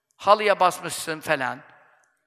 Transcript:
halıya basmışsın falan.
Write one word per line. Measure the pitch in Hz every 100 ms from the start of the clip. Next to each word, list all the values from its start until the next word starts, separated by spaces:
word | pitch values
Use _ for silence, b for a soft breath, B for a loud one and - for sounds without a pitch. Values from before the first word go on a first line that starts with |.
| _ _
halıya | - 214 208 185
basmışsın | 180 170 170 - - 156
falan. | - 151 127 127 - _ _ _ _ _